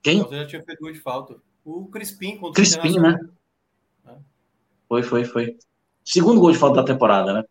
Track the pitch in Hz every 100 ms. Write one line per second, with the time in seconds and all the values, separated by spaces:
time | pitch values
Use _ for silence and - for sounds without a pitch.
0 | - 180 - 143 147 160 - 160 160 156
1 | - 127 135 117 _ _ - 165 190 214
2 | 214 - 190 208 175 156 208 - 165 185
3 | 165 175 - _ _ _ _ _ _ _
4 | _ 123 143 _ _ _ _ _ _ 120
5 | 120 120 120 120 117 - _ _ _ _
6 | - - 170 233 175 - 143 131 131 131
7 | 117 101 95 101 110